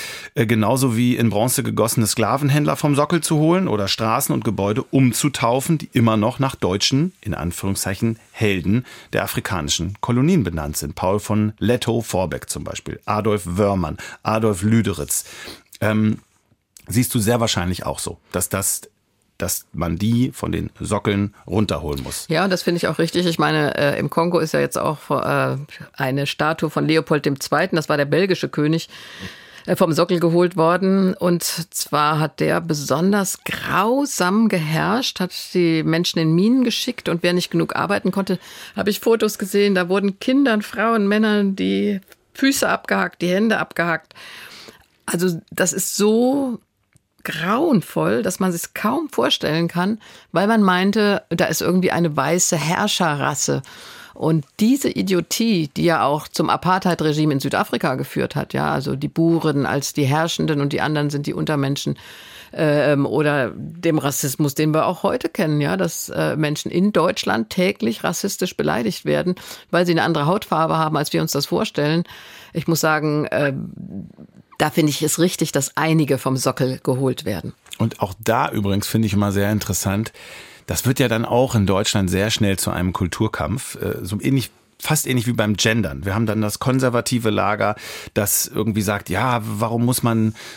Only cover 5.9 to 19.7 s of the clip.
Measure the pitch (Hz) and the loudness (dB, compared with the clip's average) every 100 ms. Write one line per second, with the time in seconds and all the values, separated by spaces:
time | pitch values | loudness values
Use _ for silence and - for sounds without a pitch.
5.9 | 131 113 110 107 - 135 - 92 98 - | 2 4 4 0 0 -4 0 -2 0 0
6.9 | 135 175 - 107 80 85 - 98 98 104 | 0 0 -4 -8 -4 -4 -4 -4 -2 -4
7.9 | 98 113 113 _ - 104 98 78 113 127 | -2 -2 -4 _ -2 0 0 2 0 -2
8.9 | - - 101 98 - - 92 73 - 85 | -18 -8 -6 -4 -6 -4 -4 -2 -4 -4
9.9 | 101 - 120 147 185 92 80 73 80 71 | -6 -4 0 2 2 0 -4 -6 -6 -8
10.9 | - 92 104 - 104 107 - 101 120 - | -4 -2 -2 0 0 0 -2 -2 0 0
11.9 | 117 110 92 92 71 - - 76 - - | -2 -2 -2 -2 -6 -8 -10 -8 -10 -10
12.9 | - - 104 107 104 90 87 101 98 80 | -10 -6 -4 -2 -2 -4 0 0 0 -4
13.9 | - - - - 110 110 95 104 113 101 | -6 -14 -10 -4 0 0 0 2 2 0
14.9 | 85 71 - - - - - _ - 107 | -4 -6 -6 -8 -16 -16 -18 _ -4 0
15.9 | 107 107 - _ _ _ _ _ - - | 2 0 -2 _ _ _ _ _ -20 -2
16.9 | 113 127 123 107 120 113 - 90 90 - | 0 2 0 2 2 2 0 -2 -4 -6
17.9 | 71 - - _ 90 - 95 98 - - | -6 -8 -10 _ -6 -2 -2 -2 -4 -8
18.9 | _ _ _ _ _ 90 - - | _ _ _ _ _ -6 -6 -8